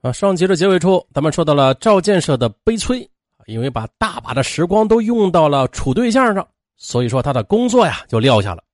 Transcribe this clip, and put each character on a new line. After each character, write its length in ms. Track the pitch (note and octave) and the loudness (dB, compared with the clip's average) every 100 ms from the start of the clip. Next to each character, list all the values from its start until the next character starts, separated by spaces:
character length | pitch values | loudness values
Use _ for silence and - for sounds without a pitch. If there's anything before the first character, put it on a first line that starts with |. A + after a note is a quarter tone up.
啊， 120 | B2+ | -6
上 220 | B2 G3 | -2 -2
集 120 | F#3 F#3 | 0 0
的 80 | |
结 140 | F3+ F#3+ | 2 2
尾 100 | F#3 | 2
处， 260 | E3 F#3 - | 2 0 -2
咱 80 | - | -4
们 120 | D3+ | -2
说 120 | D3 | -2
到 80 | D#3+ | 0
了 200 | C#3+ C3+ | 2 2
赵 260 | C3 A3 G3+ | 2 2 2
建 200 | F3+ G3 | 2 0
设 160 | D#3 C3+ | 0 -2
的 120 | A#2 | -2
悲 280 | - - A3+ | -2 -4 -2
催， 320 | - B3 - _ _ _ - | -4 -6 -8 _ _ _ -12
因 140 | A2 | -6
为 80 | C3 | -6
把 160 | B2+ A2+ _ | -6 -10 _
大 220 | A3 B2 | -6 -6
把 120 | - | -8
的 120 | B2+ | -4
时 200 | B2+ - | -4 -2
光 220 | E3+ G3+ A3 | 0 0 2
都 160 | A3+ | 2
用 280 | A3 A#3+ G3 | 0 0 2
到 180 | E3+ D#3 | 2 2
了 180 | C#3+ B2+ | 2 -2
处 240 | - - | -4 -2
对 160 | C3 A#3+ | 0 2
象 240 | A#3 B3 | 2 2
上， 140 | G3 - _ _ _ | 0 -6 _ _ _
所 260 | - A#2+ | -6 -4
以 60 | B2 | -2
说 120 | C3 | -2
他 120 | C#3 | -2
的 100 | B2+ | -4
工 260 | A2 G#3 B3 | -2 0 2
作 160 | A#3+ | 2
呀 200 | F#3+ G#2+ - | 2 -2 -4
就 120 | A2+ | 0
撂 200 | B2+ A2+ | 2 2
下 140 | G2 | 0
了 80 | F2 _ | -8 _